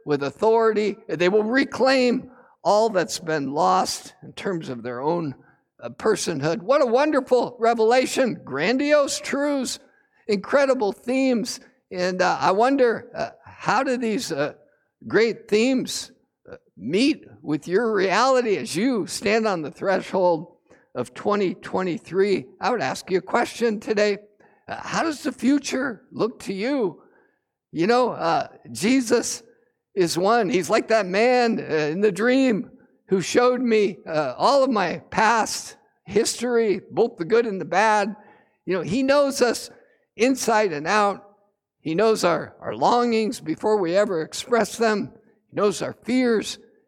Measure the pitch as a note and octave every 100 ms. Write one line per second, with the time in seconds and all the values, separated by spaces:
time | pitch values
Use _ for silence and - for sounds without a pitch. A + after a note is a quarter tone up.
0 | D3+ C#3+ C#3+ - A3+ A3+ A3 G#3 G#3+ A3
1 | - D#3 F3+ G#3+ G#3+ C4 C4+ - C4 C4+
2 | B3 A3+ - - - _ E3 G#3 A3+ F#3+
3 | D#3+ - D#3+ D#3 C3+ C#3+ F#3 F#3 - -
4 | - - D3+ - G3 F3 C#3+ A#2+ A#2+ B2
5 | D3 E3+ D#3 B2 _ _ _ _ A#2+ A#2+
6 | A3 G#3 - D#3 D3+ E3 F3+ C#4+ B3+ A#3+
7 | D#4 D4+ C#4 B3 A3 - A3+ A#3 A3 B3+
8 | B3+ - B3+ - - C3 F3+ C4 C#4+ D4
9 | C4+ - - C#4 D4 C#4+ A#3+ - _ _
10 | _ _ - G3 - C4+ C#4 C4 G3+ -
11 | - C4 C4+ A#3 - - - _ - F#3
12 | F3+ F#3 F3+ D3+ D3+ F#3+ B3 C#4 A#3+ G#3+
13 | - - - - - - - G#3 C4+ B3
14 | A3+ G3+ - C#3+ C#3+ - _ _ _ _
15 | A2+ G3 A3+ - - G#3 B3 C4 E3 -
16 | - _ _ _ - - _ - G#2 F3+
17 | C#4 - - - - D3 - F#3 A#3 G3+
18 | F#3+ F#3+ C4 B3+ A#3+ F3 A#2 C#3+ B3+ A#3
19 | D#3 - G3+ A3+ A3 F3+ D3 - F#3+ F#3+
20 | - F#3+ F3+ E3 E3+ _ _ _ _ B2
21 | A#2+ - G#3+ G3+ F#3 - - F#3 F#3 D#3
22 | - F3+ G3+ - B2+ - F#3 A#3 C#3 -
23 | - F3+ - A#3+ - - A#3 G#3+ - G#3
24 | G#3 G3 - _ _ _ - A2+ - F#3+
25 | D#4+ C#4+ D4+ - A#3+ C#4+ - C4 B3+ G3+
26 | _ - G#3+ - - G3 A#3 C#4+ F#3+ -
27 | _ _ _ _ _ _ _ D3+ F#3 B3
28 | A#3 D#3 E3 D#3 C3 - - A#2 G3 C4+
29 | A3+ A#3+ - - - _ _ _ _ -
30 | E3+ G3 A3+ A#3+ F#3 F3 E3 A3 A3+ A3
31 | F#3 F#3+ A#3+ B3 A#3 A3+ C#3 D#3 D3+ E3+
32 | G#3 F3+ A#3+ C4 C4 G3 - - _ _
33 | - F#3+ - - B3 B3 B3 A3 G3+ F#3
34 | - D#3 C#3+ - F#3+ C#4 C4 G#3+ F3 F3
35 | - - G#3+ A3+ G3+ - - - _ _
36 | - G3+ - - B3 A#3 A3+ F3+ - C3
37 | A#3 A#3 E3 A3+ A#3 F#3+ D3+ F3+ A3 G#3+
38 | G3+ G3 - _ _ _ - F#3 D3+ A#3
39 | C4+ C#4+ C#4 - A#3+ - - - _ _
40 | _ - A#3+ B3+ - G#3+ G#3 D3 D#3+ G#3+
41 | G3+ F#3+ - _ _ _ _ _ D3+ E3
42 | A3+ G#3+ F3 D#3+ C3+ - - A#2 D#3+ A#3+
43 | A#3+ A3 A3 A#3 D3+ D#3 G#3+ G#3+ E3 F#3
44 | G#3 E3+ D3+ - - A#3 G3+ - A3+ G#3
45 | C#3 - _ _ _ - G#3 - C3 -
46 | - B3+ B3 G#3+ - - _ _